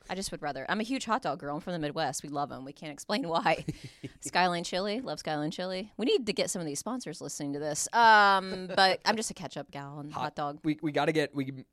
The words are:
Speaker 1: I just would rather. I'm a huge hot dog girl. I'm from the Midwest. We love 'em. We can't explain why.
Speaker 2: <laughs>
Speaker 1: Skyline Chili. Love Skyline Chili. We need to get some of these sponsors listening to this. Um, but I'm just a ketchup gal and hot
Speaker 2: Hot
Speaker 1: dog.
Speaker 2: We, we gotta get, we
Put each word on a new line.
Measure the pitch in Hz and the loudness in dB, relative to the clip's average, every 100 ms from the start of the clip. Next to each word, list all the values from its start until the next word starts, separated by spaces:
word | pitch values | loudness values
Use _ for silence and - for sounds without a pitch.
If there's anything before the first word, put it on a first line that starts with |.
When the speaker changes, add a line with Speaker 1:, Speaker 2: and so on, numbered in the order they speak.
| - | -10
Speaker 1:
I | 185 | -8
just | 196 | -6
would | 170 | -6
rather. | 151 139 131 | -6 -6 -4
I'm | 196 | -2
a | |
huge | 220 269 - | -2 -4 0
hot | 226 | -2
dog | - 160 | 0 -4
girl. | 143 147 | -4 -6
I'm | |
from | - | -6
the | 175 | -4
Midwest. | 147 143 147 139 | -4 -2 -2 -4
We | 147 | -6
love | 143 143 | -4 -4
'em. | 127 131 | -6 -12
We | |
can't | 143 156 | -14 -14
explain | 143 - 214 269 | -14 -6 -4 0
why. | 165 - 160 147 | 0 2 0 -2
Speaker 2:
<laughs> | - - - - - | -10 -12 -14 -16 -12
Speaker 1:
Skyline | - 180 180 170 | -4 2 2 2
Chili. | 175 180 202 214 | -2 -2 -2 -4
Love | - 151 | -4 -6
Skyline | - 151 151 | -4 -2 -2
Chili. | 156 185 185 185 - | -4 -6 -6 -8 -4
We | 233 | 0
need | 415 220 | 0 0
to | |
get | 185 175 | -2 -2
some | 185 | -2
of | 160 | -4
these | 139 | -6
sponsors | - 254 175 - | -6 -6 -8 -10
listening | 135 - 143 | -10 -6 -6
to | 143 | -4
this. | 151 147 - | -4 -4 0
Um, | 226 226 214 202 196 185 185 185 185 | 6 10 10 10 6 4 -6 -2 4
but | 190 180 - | 6 6 2
I'm | 220 | 0
just | 220 | -2
a | - | -8
ketchup | 160 - 143 | -10 -10 -10
gal | 139 139 151 | -10 -10 -10
and | 147 | -10
hot | 151 | -6
Speaker 2:
Hot | 143 - | -6 -4
Speaker 1:
dog. | 147 151 | -4 -2
Speaker 2:
We, | 160 151 | -2 0
we | 156 | 0
gotta | 143 147 | 2 2
get, | 156 143 143 | 2 0 0
we | 135 135 - | -4 -6 -14